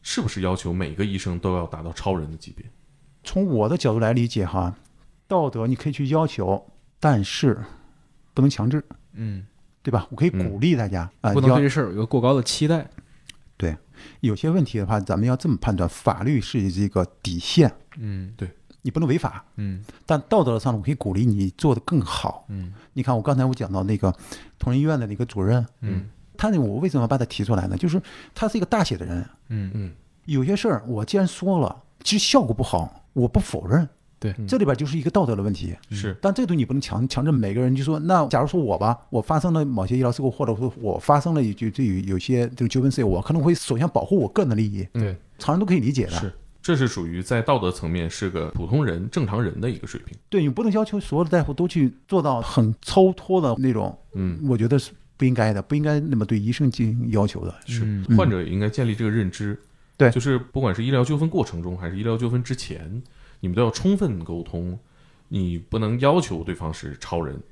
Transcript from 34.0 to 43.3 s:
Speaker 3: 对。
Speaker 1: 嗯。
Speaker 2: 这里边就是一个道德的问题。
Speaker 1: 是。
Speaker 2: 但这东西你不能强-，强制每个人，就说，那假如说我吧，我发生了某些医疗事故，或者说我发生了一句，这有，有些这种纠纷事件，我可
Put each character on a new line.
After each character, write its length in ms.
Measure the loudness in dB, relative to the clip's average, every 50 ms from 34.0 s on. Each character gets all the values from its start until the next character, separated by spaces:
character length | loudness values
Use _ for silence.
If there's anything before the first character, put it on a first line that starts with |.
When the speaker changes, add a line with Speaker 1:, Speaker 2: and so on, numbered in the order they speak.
| _ _ _ _
Speaker 3:
对。 140 | -6 -6 -6
Speaker 1:
嗯。 100 | -6 -4
Speaker 2:
这 100 | -2 2
里 60 | 2 2
边 140 | 2 2
就 80 | 0 -2
是 120 | -4 -2
一 40 | -2
个 100 | -2 0
道 140 | 2 2 2
德 100 | 2 0
的 80 | 0 0
问 80 | -2
题。 240 | -2 -2 -4 -8 -8 -10 -12 _
Speaker 1:
是。 260 | -8 -6 -4 -4 -6 -2
Speaker 2:
但 120 | -2 0 0
这 120 | 0 0
东 100 | 0 0
西 20 |
你 60 | 0 0
不 60 | 0
能 80 | -2 -4
强-， 260 | -4 -2 -2 -2 -2 -2
强 160 | -2 -2 0
制 40 | 2
每 240 | 2 2 0 0 0
个 60 | 0
人， 160 | 2 2 2
就 80 | 0 0
说， 160 | -2 -2 -2
那 260 | 0 2 2 2 2
假 120 | 2 2 2
如 80 | 2
说 140 | 2 0 0
我 160 | 0 0 0
吧， 200 | 2 2 0 0 0 -4 _
我 120 | -2 -2
发 160 | 0 2 0
生 140 | 2 2 2
了 140 | 2 2 0
某 200 | 0 0 -2 0
些 120 | 0 0
医 20 | 2
疗 100 | 2 2
事 120 | 0 0
故， 100 | -2 -2
或 140 | -2 0 -2
者 100 | -2 0
说 160 | -2 -2 -4 -4 -4
我 180 | -4 -4 -4
发 220 | -2 2 2 2 4
生 140 | 4 2 0
了 100 | 2 0
一 100 | 0 -2
句， 160 | -2 -4 -4
这 140 | -2 0 0
有， 300 | 0 0 0 -2 -2 -2
有 60 | -2
些 280 | 0 0 0 0 0 -2
这 60 | -2
种 140 | -2 -2 0
纠 120 | 0 2
纷 80 | 2 2
事 80 | 2
件， 120 | 2 2 2
我 120 | 2 0
可 120 | 0 0